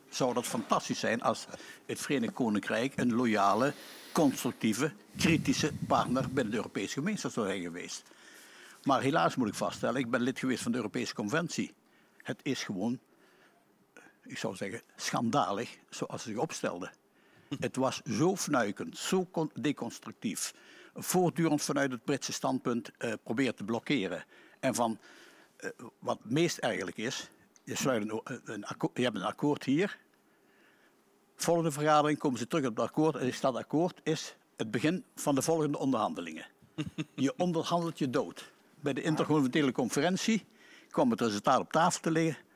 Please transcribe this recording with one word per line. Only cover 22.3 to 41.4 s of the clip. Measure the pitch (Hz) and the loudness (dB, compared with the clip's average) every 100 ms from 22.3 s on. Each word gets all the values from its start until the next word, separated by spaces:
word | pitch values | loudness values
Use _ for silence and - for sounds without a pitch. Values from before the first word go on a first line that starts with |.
standpunt, | - 139 131 - 117 - - | -4 -2 0 0 -2 -4 -6
eh, | 120 110 | -6 -4
proberen | - 120 131 | -4 0 0
te | - | -2
blokkeren. | 101 113 - 143 92 85 - - - - | -4 -4 0 0 0 -4 -10 -20 -20 -4
En | 135 | -2
van, | 117 117 110 - - - - - - | 0 0 -2 -10 -20 -20 -20 -20 -14
eh, | - - 120 - | -12 -12 -16 -8
wat | - 120 | -6 -6
meest | 107 135 170 - | -2 0 0 0
eigenlijk | 123 90 90 - | -2 -2 -4 -6
is, | 107 - - - _ _ | -6 -6 -10 -18 _ _
je | - 110 | -10 -2
sluit | 143 120 | 0 0
een | 107 | -2
o-, | 110 | -6
eh, | - 123 | -8 -10
een | - 107 | -10 -10
akko-, | 101 - - | -10 -6 -4
je | - | 0
hebt | 123 104 | 0 0
een | |
akkoord | 101 - 147 143 | -4 -2 0 0
hier. | - 143 196 - _ _ _ _ _ _ _ _ _ _ _ _ _ - | 0 2 0 -4 _ _ _ _ _ _ _ _ _ _ _ _ _ -4
Volgende | - 170 165 | 2 4 2
vergadering | 143 151 151 147 151 | 2 4 6 6 2
komen | 151 117 | 0 0
ze | 117 | -2
terug | 170 131 | 0 0
op | 110 | 0
het | 113 | 0
akkoord. | - 156 147 | 2 2 2
En | 127 | -2
is | - | 0
dat | 135 117 | 0 0
akkoord | - 143 175 - | 0 0 0 0
is | - 156 - - _ - | -4 -4 -6 -14 _ -8
het | 113 | -4
begin | 120 147 175 - | 0 0 0 -4
van | - - | -4 0
de | 135 | 2
volgende | 127 165 151 143 | 2 2 2 0
onderhandelingen. | 143 120 104 82 85 80 - _ - - 151 - 156 | 0 2 0 -2 -8 -10 -14 _ -12 -8 -6 -6 -8
Je | - 135 - | 0 0 2
onderhandelt | 180 165 - 175 170 - | 0 0 2 0 0 -2
je | 143 | 0
dood. | 131 104 - - - _ - | 2 0 -6 -18 -20 _ -6
Bij | 143 | -4
de | 139 | 0
intergouvernementele | - 156 - 151 131 160 143 | 0 2 4 4 4 4 2
conferentie | 123 123 - 160 185 - 220 - - - - - | 2 0 2 2 2 2 0 -2 -16 -20 -20 -6
kwam | - 139 | 2 2
het | 113 | 4
resultaat | 117 104 | 2 2